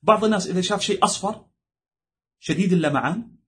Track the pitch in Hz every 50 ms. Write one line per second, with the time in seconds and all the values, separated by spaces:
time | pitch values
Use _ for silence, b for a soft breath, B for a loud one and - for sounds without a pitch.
0 | - - 214 196 214 214 214 202 180 - 175 180 180 - 208 190 - - 202 -
1 | - 190 - - - 196 220 - - _ _ _ _ _ _ _ _ _ _ _
2 | _ _ _ _ _ _ _ _ - - 160 156 196 190 180 175 156 151 143 135
3 | 117 135 170 220 233 - - _ _